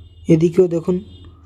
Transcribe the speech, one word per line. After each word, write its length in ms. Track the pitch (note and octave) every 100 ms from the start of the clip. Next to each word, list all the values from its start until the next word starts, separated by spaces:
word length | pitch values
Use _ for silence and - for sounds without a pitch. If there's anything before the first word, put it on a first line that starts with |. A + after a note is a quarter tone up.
| - - -
এদিকেও 400 | D#3+ E3+ E3+ F3+
দেখুন 280 | E3 E3 F3+ - - - -